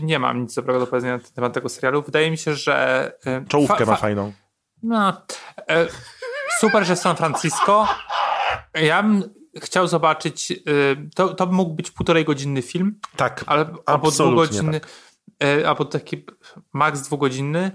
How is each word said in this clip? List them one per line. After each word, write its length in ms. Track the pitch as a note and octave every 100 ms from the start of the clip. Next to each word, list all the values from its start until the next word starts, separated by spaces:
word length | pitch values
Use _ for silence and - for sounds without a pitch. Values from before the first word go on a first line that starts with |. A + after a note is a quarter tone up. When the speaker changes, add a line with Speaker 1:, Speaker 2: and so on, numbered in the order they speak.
Speaker 1:
nie 160 | D#3 D3+
mam 240 | B2+ B2
nic 120 | A#2+
dobrego 260 | - B2 B2+
do 60 | B2
powiedzenia 300 | B2+ B2 B2
na 60 | -
temat 180 | - B2
tego 160 | B2+ B2
serialu. 340 | - C3 C#3+
Wydaje 280 | D3 D3+ D#3+
mi 80 | D#3+
się, 160 | D#3+
że... 580 | C#3+ D3 C3+ C3 C3 C#3 - C3 C3
y, 40 | -
Speaker 2:
Czołówkę 280 | D3 C#3+ G3+
Speaker 1:
fa-, 80 | A2
Speaker 2:
ma 100 | G#2+
Speaker 1:
fa-, 40 |
Speaker 2:
fajną. 320 | G#2+ G#2 G#2 G2+ _ _ _ _
Speaker 1:
No, 400 | A3+ A3+ G3 F#3 - - - - -
e, 180 | D#3+ E3 - - - B4+ C5+ C#5+ F5
super, 240 | A3 G#3
że 120 | F3+ F3
San 200 | F#3 D#3+
Francisco. 720 | E3 C3+ D#3+ - - G#3 G#3+ - - - - - - - -
Ja 280 | D#3+ D#3 F3
bym 200 | G#3+ G#3 F3 - - -
chciał 240 | - F#3 F3
zobaczyć, 640 | E3 D#3 D3+ D#3+ - -
y, 120 | F3+ - C#3+ C#3 C#3 D3
to, 200 | - F#3
to 120 | F#3 F3+
mógł 280 | F#3 E3+
być 160 | D#3 -
półtorej 340 | - - E3
godzinny 380 | D#3 C3 C#3 C3+
film. 360 | A#2+ F3+ F#3+ G#3 - -
Speaker 2:
Tak, 280 | B2 - -
Speaker 1:
Ale, 180 | D3 D#3 - -
albo 220 | C#3+ D#3
Speaker 2:
absolutnie 280 | C#3+ C#3 B2
Speaker 1:
dwugodzinny, 440 | D#3+ G#3 D#3 D#3
Speaker 2:
tak. 100 | - - - _ - - C#3+ D3
Speaker 1:
e, 80 | E3
albo 160 | D3
taki 400 | C#3 D3+ - D3 - - - - -
max 280 | C#3 D3+ C#3+
dwugodzinny. 680 | C3+ D3 C#3 B2+ C#3+ D#3+ F#3+